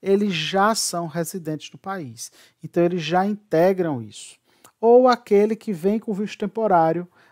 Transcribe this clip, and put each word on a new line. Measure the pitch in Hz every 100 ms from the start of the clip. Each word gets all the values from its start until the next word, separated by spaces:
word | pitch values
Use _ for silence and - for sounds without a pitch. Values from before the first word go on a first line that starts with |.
eles | 190 196 208
já | 160 151 190 208 220
são | - 175 170
residentes | 165 165 190 156 151 -
do | -
país. | 190 196 131 113 - _ _ _
Então, | 160 170
eles | 175 180
já | 156 180 202
integram | 208 - 160 180 185 170 127
isso. | 107 - - - _ _ - -
Ou | 226 247 254
aquele | 240 - 202 214 214
que | -
vem | 170 190 220
com | 220
visto | 196 208 -
temporário, | 202 226 220 175 160 165 175 _ _